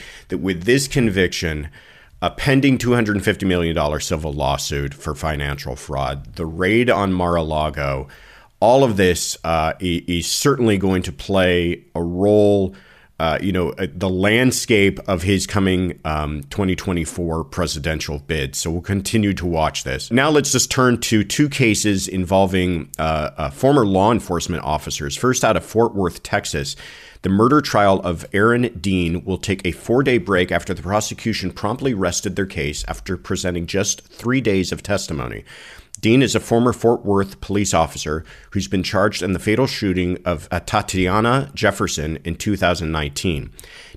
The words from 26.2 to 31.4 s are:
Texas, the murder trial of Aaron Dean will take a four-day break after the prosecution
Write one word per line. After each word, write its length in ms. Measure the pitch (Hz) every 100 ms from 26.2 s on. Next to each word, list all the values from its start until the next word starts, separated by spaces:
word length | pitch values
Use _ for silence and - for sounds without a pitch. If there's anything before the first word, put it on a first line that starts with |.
Texas, 520 | - 104 - 78 69 - - - - -
the 60 | 92
murder 320 | 98 117 151
trial 380 | 143 110 101 95
of 220 | 87 85 -
Aaron 460 | 98 110 120 123 87
Dean 440 | 98 92 85 87
will 140 | 85 90
take 280 | - 95 90
a 60 |
four-day 460 | 80 - 120 135 120
break 340 | 92 92 90
after 200 | 85 -
the 100 | 90
prosecution 680 | 82 104 - 104 117 104